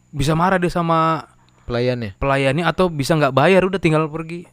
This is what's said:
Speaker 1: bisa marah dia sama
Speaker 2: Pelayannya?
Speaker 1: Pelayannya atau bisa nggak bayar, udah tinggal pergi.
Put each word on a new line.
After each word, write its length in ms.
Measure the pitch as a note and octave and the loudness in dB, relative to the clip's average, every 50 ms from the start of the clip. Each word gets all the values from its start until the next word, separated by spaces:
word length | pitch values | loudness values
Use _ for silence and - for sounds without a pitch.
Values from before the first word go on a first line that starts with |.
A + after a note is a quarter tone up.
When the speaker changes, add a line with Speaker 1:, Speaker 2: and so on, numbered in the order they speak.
| _ _ | _ _
Speaker 1:
bisa 240 | - C#3 C#3 D3+ D#3+ | -6 -4 -2 0 0
marah 240 | D#3+ F3 F#3+ F#3+ F3+ | 2 2 2 2 0
dia 120 | F3+ E3+ | 0 -2
sama 580 | - F3+ E3+ E3 E3 D#3+ D#3+ D#3+ D#3+ D3 - - _ _ _ _ _ _ _ | -2 -2 -2 0 2 2 2 2 0 -2 -6 -10 _ _ _ _ _ _ _
Speaker 2:
Pelayannya? 480 | - A#2+ A#2+ B2 B2 B2 B2 A#2 G2+ - | -6 -4 -2 -2 -2 -2 -4 -6 -10 -8
Speaker 1:
Pelayannya 500 | - C#3 C#3 C3+ C3+ C3+ C3+ C3 E3 F3 | -4 -2 0 0 0 0 0 0 0 -2
atau 220 | E3 D#3+ - F#3 F3 | -2 0 0 0 0
bisa 260 | D#3+ C#3+ C3+ - E3+ | 0 -2 -2 0 2
nggak 180 | D#3 D3 C3 | 2 2 2
bayar, 320 | C3+ C3 C#3+ F3 F#3+ F#3 F3+ | 2 4 4 4 4 4 4
udah 140 | F#3+ F#3 F#3+ | 2 0 0
tinggal 260 | - E3 D#3 D3+ D#3+ | 0 0 2 0 0
pergi. 380 | D3+ D3+ D#3+ E3 D#3+ E3+ F3 E3+ - | -2 -6 -10 -12 -12 -14 -16 -16 -16